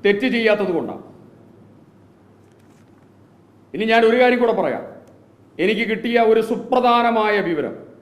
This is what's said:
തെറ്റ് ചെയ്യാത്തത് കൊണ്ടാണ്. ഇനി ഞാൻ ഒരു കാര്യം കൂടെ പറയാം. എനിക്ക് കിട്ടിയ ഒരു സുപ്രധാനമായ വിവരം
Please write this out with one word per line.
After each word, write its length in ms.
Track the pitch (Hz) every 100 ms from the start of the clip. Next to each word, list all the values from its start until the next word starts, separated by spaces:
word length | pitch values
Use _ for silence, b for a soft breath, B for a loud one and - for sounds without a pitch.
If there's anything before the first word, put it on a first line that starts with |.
തെറ്റ് 240 | 202 202 254
ചെയ്യാത്തത് 360 | 233 220 208 190 165
കൊണ്ടാണ്. 280 | 120 - - - - - - - - - - _ _ _ _ _ _ _ _ _ _ - _ _ _ _ _ _ _
ഇനി 100 | - 220
ഞാൻ 120 | 226 226
ഒരു 80 | 240
കാര്യം 200 | 247 247
കൂടെ 120 | 233 196
പറയാം. 240 | 160 110 - - - - _ _ _ -
എനിക്ക് 220 | 180 214 226
കിട്ടിയ 260 | 214 233 233 226
ഒരു 100 | 220 220
സുപ്രധാനമായ 840 | 247 - 254 247 240 240 226 214 208 170
വിവരം 260 | 160 123 120 - -